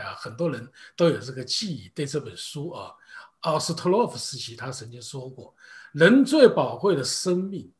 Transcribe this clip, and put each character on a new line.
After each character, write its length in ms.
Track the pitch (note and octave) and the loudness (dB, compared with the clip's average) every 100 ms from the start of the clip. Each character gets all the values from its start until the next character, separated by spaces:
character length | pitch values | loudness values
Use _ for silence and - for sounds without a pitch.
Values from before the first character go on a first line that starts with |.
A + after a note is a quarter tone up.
啊， 140 | F#2+ | -10
很 200 | F#2 - A#2 | -12 -12 -4
多 140 | E3+ | -4
人 200 | A#2+ - - - - | -4 -8 -18 -14 2
都 120 | E3+ | 2
有 100 | C#3 | 2
这 140 | B2 | -4
个 100 | C3 | -10
记 300 | A#2+ - G#3 | -6 -4 -4
忆， 140 | C3 F#2 | -8 -10
对 120 | - C#3+ | -8 -6
这 140 | D3 | -6
本 140 | B2+ F2 | -8 -12
书 340 | - D3+ D#3 | -12 -10 -10
啊， 220 | A#2 F#2+ - - - - _ | -10 -14 -18 -20 -20 -20 _
奥 180 | E3 D3+ | -2 -2
斯 160 | D#3 | -2
特 140 | D#3+ F3+ | -2 2
洛 180 | G3+ A3+ | 2 2
夫 80 | - | -4
斯 180 | - B2+ | -10 -10
基 180 | A2+ A#2 | -12 -10
他 140 | C3+ | -10
曾 200 | B2+ A2+ | -10 -12
经 100 | A#2+ | -16
说 280 | A#2 C#3 B2+ | -14 -12 -12
过： 260 | C3 - _ - - - | -14 -20 _ -20 -20 -12
“人 300 | C#3+ E3+ C4 | 4 8 8
最 260 | C4+ D#4 A#3+ | 6 8 8
宝 280 | - B2+ A#2+ | 8 0 0
贵 200 | G3 D#3+ | 0 0
的 80 | |
生 400 | B2+ - F#3 F3+ | 0 -4 -2 -2
命。” 260 | F#3+ F#3+ - _ | -2 -8 -14 _